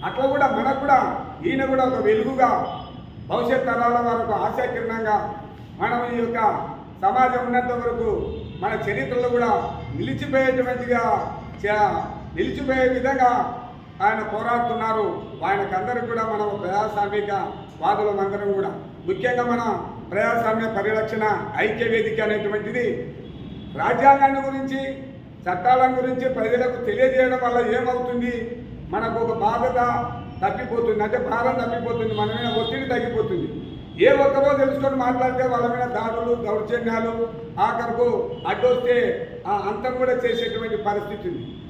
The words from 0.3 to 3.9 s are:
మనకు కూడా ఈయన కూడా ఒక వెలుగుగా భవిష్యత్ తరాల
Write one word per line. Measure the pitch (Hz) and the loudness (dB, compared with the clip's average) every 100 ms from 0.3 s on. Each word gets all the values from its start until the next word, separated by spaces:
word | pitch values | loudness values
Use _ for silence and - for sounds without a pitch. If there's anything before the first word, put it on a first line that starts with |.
| 285 269 | 4 4
మనకు | 220 254 269 | 2 0 0
కూడా | 285 262 - - - - 320 | 4 4 4 -4 -8 -6 -2
ఈయన | 269 | 0
కూడా | 269 269 | 2 2
ఒక | 262 | 2
వెలుగుగా | 247 208 220 254 262 247 - - - - - - - - | 2 2 2 2 4 4 4 -2 -6 -12 -14 -16 -16 -4
భవిష్యత్ | 202 240 254 254 | -2 2 2 2
తరాల | 233 240 | 2 2